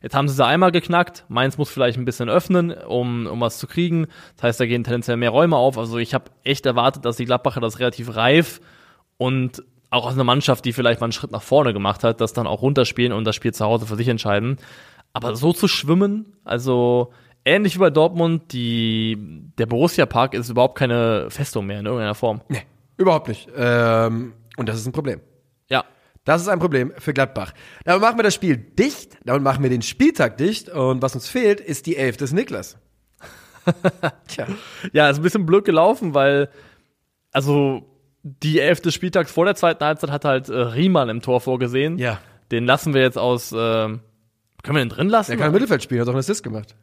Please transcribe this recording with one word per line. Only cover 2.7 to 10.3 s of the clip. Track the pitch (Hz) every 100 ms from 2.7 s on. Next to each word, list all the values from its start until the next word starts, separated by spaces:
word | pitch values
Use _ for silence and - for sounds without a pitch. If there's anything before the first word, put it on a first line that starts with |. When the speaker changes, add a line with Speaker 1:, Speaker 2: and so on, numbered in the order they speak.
Speaker 1:
um, | - - 120 123 120 107
um | 107
was | 117 -
zu | 135
kriegen. | - 175 165 160 - - _
Das |
heißt, | 123 113
da | 120
gehen | 120
tendenziell | 117 120 120 117
mehr | 120
Räume | 120 170 151
auf. | 131 127
Also | 113 117
ich | 117
hab | 135 - _
echt | - 139 135
erwartet, | 120 123 139 120
dass | 117
die |
Gladbacher | 123 123 139 131
das | 113 110
relativ | 123 - 120
reif | 110 120 151 165 - _ _ _ _ _ _
und | 127 131 127 - - _ _
auch | 123 117
aus |
einer | 127
Mannschaft, | 123